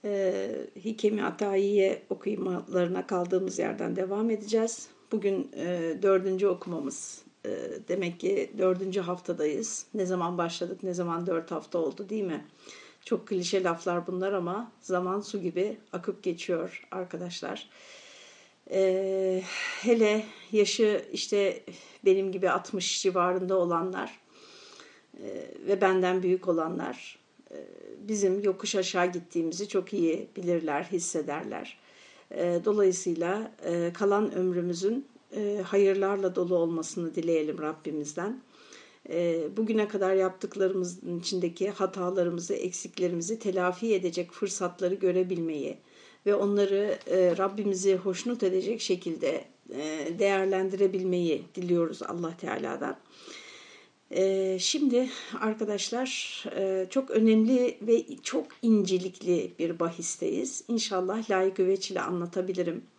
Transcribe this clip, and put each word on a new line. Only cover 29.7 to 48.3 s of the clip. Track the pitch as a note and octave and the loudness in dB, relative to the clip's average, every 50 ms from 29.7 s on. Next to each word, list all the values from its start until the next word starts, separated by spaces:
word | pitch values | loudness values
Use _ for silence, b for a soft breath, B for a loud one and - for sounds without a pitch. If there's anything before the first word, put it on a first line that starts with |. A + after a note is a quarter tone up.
| - G3 F3+ - | -2 -4 -2 -2
iyi | G#3+ F#3+ E3+ E3 E3 - - - - | -2 0 2 2 2 0 -4 -10 -10
bilirler, | G3 F3+ F3 F3 E3+ D#3+ D#3 D3 C#3+ | -6 -2 0 0 0 0 0 -2 -2
hissederler. | F3+ F3 G3 F3 F3 - - E3 D3 C#3+ C#3+ D#3 - - - - - - - B B B B B B B B B B B - | -2 -2 -4 -4 -4 -2 -4 -4 -4 -2 -6 -6 -6 -8 -8 -8 -10 -12 -14 B B B B B B B B B B B -6
E, | - E3+ F3 F3 F3 F3 | -2 0 0 0 2 2
dolayısıyla, | G#3+ G#3 G#3+ G3+ F#3+ F3+ F3+ - F#3+ E3+ E3 E3+ F3 F#3+ G#3+ A3+ A3 - - - | 2 4 6 6 4 4 2 -2 -2 -2 0 0 0 0 -2 -4 -8 -12 -8 -4
e, | - E3+ E3+ E3+ E3+ | -2 -2 0 0 -2
kalan | F3 - G3+ G3+ G3+ G#3 G#3+ - - | -2 0 2 2 4 4 2 0 0
ömrümüzün, | F3+ F#3 F#3 F3 F3+ F3 F3+ F3 E3+ F#3 G3+ A#3 C4+ C#4 - _ - _ _ - | 0 0 0 0 0 -2 -2 -4 0 0 0 0 -2 -6 -10 _ -20 _ _ -8
e, | G#3 G#3 G3+ G#3 G#3 F#3+ | -4 -2 -2 -2 -4 -4
hayırlarla | F3+ - G3+ G3+ F#3+ F#3+ G3 G3 F#3+ G3+ G3 G3 F#3 F3+ | 0 4 4 6 6 4 4 2 0 0 2 0 0 0
dolu | F#3 F3+ F3 F#3 | 0 0 2 2
olmasını | F3 E3 E3 E3 D#3+ D#3+ - - F#3 E3+ D#3+ - | 2 2 2 0 -2 -4 -6 -6 -6 -6 -4 -4
dileyelim | - E3 E3+ E3 D#3+ D#3 D3+ D3 - | -2 0 2 2 2 2 0 -4 -4
Rabbimizden. | D3+ D3+ D#3 - - - D3 D#3 D3 D3 - - F3 G3+ B3+ C4 B B B B B B B B B B B B B - | -4 -6 -6 -6 -8 -6 -6 -6 -6 -6 -6 -4 -4 -4 -6 -8 B B B B B B B B B B B B B -4
E, | E3 E3+ F3 E3+ E3 E3 D#3+ D3+ G3 | -2 0 2 2 2 0 -2 -2 -2
bugüne | G#3 A3 G#3+ A3+ A3 G#3 G3+ | -2 0 2 2 2 2 0
kadar | G#3+ G3 G3 F#3 F#3+ | 0 0 2 4 4
yaptıklarımızın | F#3+ F#3+ F#3 F#3 - - F#3 - - F#3+ F#3 F#3+ F#3+ F3+ F3 F3 F3+ - F3 F3 E3+ | 4 4 2 0 -4 -10 -8 -2 0 0 2 2 0 -2 -4 -6 -10 -8 -6 -6 -6
içindeki | E3+ - G3 F#3 F3 E3 E3+ - F#3 G#3 | -4 -4 -2 0 -2 -2 -2 -2 -4 -2
hatalarımızı, | F#3+ - G3 F#3 F#3+ G3 F3+ F3+ F#3+ G3 F3 F3 E3+ E3+ E3+ - - | 0 -2 -2 -2 -2 -2 -2 0 2 2 0 0 0 -4 -4 -4 -4
eksiklerimizi | - - F#3 F3+ - - F3 - - F3+ F3 F3 E3+ E3 F3+ A3+ A3 | -4 -4 -6 -6 -8 -12 -12 -4 -2 0 0 0 -2 -2 -4 -6 -4
telafi | - G3+ F3+ F#3+ F3+ F3+ F3+ F3+ A3+ A3+ G#3+ | -4 -2 0 2 0 0 0 0 0 2 2
edecek | F#3 F3+ F3 E3 F3 F3 F3 | 2 2 -2 -2 -2 -6 -6
fırsatları | - - G#3+ F#3+ - - F#3+ F3 F3 - G3 F3 F#3+ | -6 -6 -4 -4 -2 -2 -4 -4 -2 -2 -2 -2 0
görebilmeyi | G3+ G3 F#3 F3 F#3 F#3 F3+ F#3 E3+ E3 D#3+ D#3 D3 C3+ F3+ - - B B B B B B B B _ | 2 2 2 4 4 2 2 0 -2 -2 -4 -4 -4 -4 -6 -8 -10 B B B B B B B B _
ve | G3+ G3+ | 2 2
onları, | G3+ G3+ G3+ G3+ G3+ G3+ G3 G3 G3 G#3 G#3+ A3 - - | 2 2 2 4 4 4 4 2 2 2 0 -2 -4 -2
e, | - E3+ F#3 F#3 F3+ E3+ E3+ | 0 2 4 6 4 4 4
Rabbimizi | F#3+ G3 G3 G#3 G3+ G3+ G3 F#3 F#3+ G3 F#3+ | 0 -2 0 -2 0 0 0 2 4 4 4
hoşnut | F3+ F#3 G3+ F3+ F3 - A#3+ | 4 2 -2 -2 -2 -2 -4